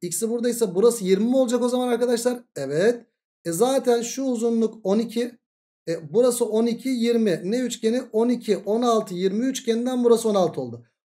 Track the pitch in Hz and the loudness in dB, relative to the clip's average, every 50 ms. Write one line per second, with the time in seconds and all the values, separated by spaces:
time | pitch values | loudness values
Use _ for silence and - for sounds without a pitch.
0 | - 175 170 - 226 220 233 240 226 247 226 - 233 190 165 185 220 240 226 226 | -10 -8 -6 -4 -4 -2 -2 -2 -2 -2 0 0 -2 -2 0 4 4 4 4 2
1 | 190 180 190 190 220 240 262 269 262 226 247 240 240 240 247 247 254 247 240 233 | 2 2 2 2 2 2 2 2 2 2 2 0 0 0 0 0 0 0 0 0
2 | 247 240 240 226 233 247 247 240 - _ - 143 139 135 143 160 190 233 240 240 | 0 0 0 0 0 -2 -4 -4 -10 _ -8 -8 -6 -2 0 2 2 2 2 0
3 | - _ _ _ _ _ _ _ - 170 165 165 233 254 269 269 - 247 240 233 | -6 _ _ _ _ _ _ _ -8 -6 0 0 2 2 2 0 2 2 2 2
4 | 233 240 - 262 269 262 247 220 233 233 233 226 226 220 220 - - 190 202 220 | 0 -4 -6 -4 -4 -2 -2 0 0 0 0 2 0 -2 -2 -4 -2 0 0 0
5 | 226 226 - 233 247 247 - _ _ _ _ _ _ _ _ _ - 165 165 - | 0 -2 -4 -4 -4 -4 -6 _ _ _ _ _ _ _ _ _ -8 -8 -8 -8
6 | 165 139 156 220 254 254 233 240 240 214 208 220 233 233 226 233 - 262 262 240 | -8 -2 0 2 2 2 2 0 -2 -2 0 0 0 0 -2 -4 -4 -4 -2 0
7 | 226 240 233 233 226 208 165 - 170 185 226 254 254 233 - - - 220 233 254 | 0 2 2 2 2 2 0 0 -2 -4 -2 -2 -2 -4 -6 -2 -2 0 0 -2
8 | 240 - - 214 233 247 240 - - 220 190 175 - 190 214 240 247 240 226 220 | -4 -2 -2 0 2 2 0 -2 0 -2 -2 -2 0 -2 -2 0 2 2 2 2
9 | - - 180 175 190 190 185 220 254 269 254 - - 226 226 233 240 247 254 247 | 0 -4 -6 -2 -2 -2 0 0 -2 -2 -4 -4 -2 -2 -2 0 -2 -2 -2 2
10 | 240 233 233 226 - 220 202 196 180 165 - 147 131 120 117 120 - _ _ _ | 4 4 4 4 4 0 2 2 2 2 0 -4 -8 -8 -10 -14 -16 _ _ _
11 | _ _ | _ _